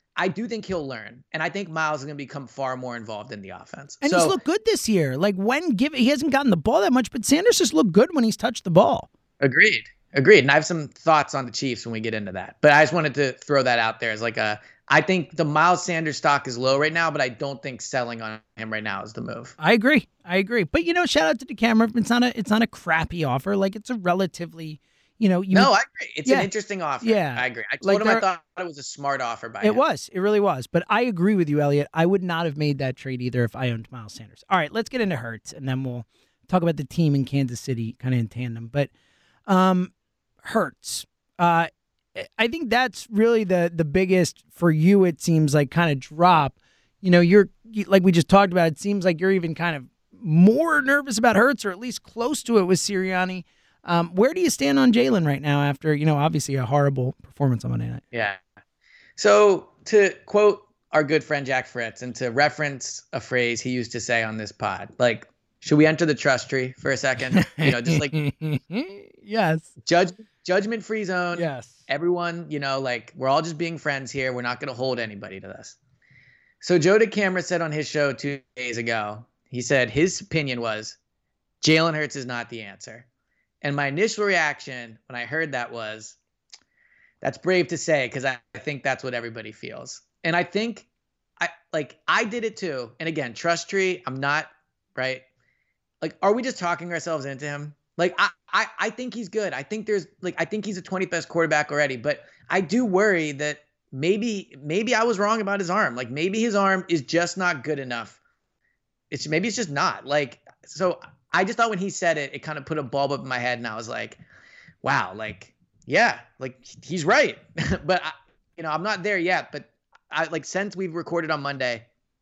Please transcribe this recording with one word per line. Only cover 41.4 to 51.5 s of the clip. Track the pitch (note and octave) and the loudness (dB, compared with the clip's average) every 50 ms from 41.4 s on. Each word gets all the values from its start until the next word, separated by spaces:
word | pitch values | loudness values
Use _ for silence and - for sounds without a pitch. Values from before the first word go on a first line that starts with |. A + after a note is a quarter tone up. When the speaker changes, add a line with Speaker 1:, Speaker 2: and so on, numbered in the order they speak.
| F3 E3+ E3+ E3 E3+ - - _ _ _ _ _ _ _ - A#3+ - - _ - | 2 2 4 2 0 -2 -6 _ _ _ _ _ _ _ -14 -14 -14 -8 _ -2
Speaker 2:
I | A3+ A#3 | -2 -2
think | C#4 E4 D#4 G#3+ | -2 -4 -2 0
that's | A3+ B3 B3+ A3+ - - - - | 0 0 0 0 -4 -10 -12 -4
really | A3 G#3 A3+ A#3 A#3 A3 G#3 | 2 2 4 4 4 2 2
the, | F3+ F#3 F3 E3+ F3 E3+ | 2 2 2 2 0 0
the | E3 D#3+ | -2 -2
biggest | C#3+ C#3+ F#3 F#3+ F#3 F#3 F#3 E3 - - _ _ _ | 0 2 0 2 4 4 4 4 2 -2 _ _ _
for | _ - E3+ E3+ | _ 0 2 2
you, | D#3 D#3 D#3+ F#3+ G3+ G3 F#3 | 4 6 6 6 8 8 6
it | F3 - - | 4 2 0
seems | - F3 E3 D#3+ D#3 C#3+ C#3+ | 0 2 4 4 4 4 4
like, | D3 C#3+ B2 | 2 2 2
kind | - E3+ E3+ D#3+ | 2 2 2 2
of | C#3+ C3 | 0 -2
drop. | - - D3+ D#3+ F3 F#3 F3 D#3 C#3 C3+ - _ _ _ _ _ _ _ _ _ | -4 -6 0 4 6 6 6 6 4 0 -2 _ _ _ _ _ _ _ _ _
You | G3 F3+ | 2 6
know, | F3 F3 | 6 6
you're, | F3 E3+ G3 G#3 F#3+ - _ _ _ A3+ | 8 8 8 8 6 6 _ _ _ -12
you, | A3 G#3+ G3 | -8 -8 0
like | - G3 G3 | 4 6 6
we | F3 F#3+ | 8 6
just | E3 E3+ D#3 - | 6 6 6 6
talked | G3 G3 G3+ F3+ | 6 6 6 6
about, | F3 F3+ E3 E3 | 4 2 2 2
it | D3 - | 0 -2
seems | - G3+ G#3 G3 E3+ | -4 -4 -2 0 2
like | F#3 E3 D3+ | 0 0 2
you're | F#3 F#3+ | 2 2
even | G3 F#3 E3+ D#3+ C#3+ | 2 2 0 -2 -4
kind | - E3+ F3 D#3 | -4 -4 -4 -4
of | C#3 B2 - _ _ _ _ _ - | -6 -8 -14 _ _ _ _ _ -8
more | B3 E3 D#3 E3+ F3+ G#3+ A#3 C#4+ E4+ E4 D#4 D4 | -2 4 6 8 10 8 8 6 4 2 2 2
nervous | C4 C4+ C#4 C#4+ C#4 C#4 G3+ A3 | 2 4 2 2 2 0 0 2
about | B3+ A#3 G#3 | 4 4 6
Hurts, | G3 A#3 C#4 | 6 4 4